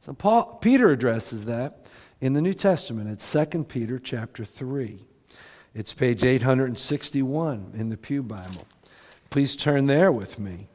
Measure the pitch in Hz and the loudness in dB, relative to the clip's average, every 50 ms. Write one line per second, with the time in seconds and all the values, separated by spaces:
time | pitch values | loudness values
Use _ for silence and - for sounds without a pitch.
0 | _ - 139 - - 202 220 233 226 - - - - 214 254 262 254 190 143 120 | _ -14 -14 -2 2 4 4 4 2 0 -8 -2 2 4 6 6 6 6 4 4
1 | 120 123 113 113 110 - - 110 104 113 117 117 127 143 - - - - - - | 2 0 0 0 -4 -8 -12 -10 -8 -6 -4 -4 -6 -6 -8 -14 -20 -20 -20 -20
2 | - - _ _ - 131 135 147 156 185 196 - - 196 185 151 - - 117 110 | -20 -20 _ _ -2 0 0 2 0 0 -2 0 2 2 2 2 -2 -8 -8 -8
3 | 104 107 110 104 - - - 151 156 156 - 170 147 - - 127 113 107 127 127 | -6 -8 -8 -10 -10 -2 0 0 0 0 -2 -6 -6 -4 -4 -6 -4 -4 -6 -8
4 | 127 - - 120 120 120 _ - 113 - _ - 131 127 135 143 131 107 104 95 | -8 -8 -8 -8 -8 -8 _ -12 -14 -14 _ -10 -8 -6 -4 -4 -6 -6 -8 -14
5 | 101 _ _ _ _ _ _ - - - - - - _ _ 107 104 - - - | -20 _ _ _ _ _ _ -20 -20 -20 -20 -20 -20 _ _ -12 -10 -10 -4 0
6 | 135 123 120 104 - 127 131 127 113 131 131 131 135 127 120 120 - - 147 143 | 2 2 2 4 4 4 4 4 4 4 4 4 2 0 -4 -6 -4 -4 -4 -4
7 | - - - 143 135 131 139 156 165 156 135 104 95 104 101 110 113 113 110 101 | -6 -4 -2 -2 -2 0 -2 -2 -2 -2 -4 -6 -8 -10 -8 -6 -4 -4 -6 -8
8 | - - 139 143 131 110 107 98 90 92 92 85 - _ _ _ _ _ - - | -6 -6 -4 -4 -4 -6 -10 -12 -12 -14 -14 -14 -16 _ _ _ _ _ -20 -20
9 | - - - _ _ _ - 143 143 139 - - - 151 143 139 139 139 139 151 | -20 -20 -20 _ _ _ 0 2 2 2 0 -2 0 2 4 4 4 4 6 6
10 | 180 196 143 113 95 92 - - 104 98 90 87 104 - _ | 6 6 4 2 -2 -8 -10 -10 -10 -8 -8 -12 -14 -18 _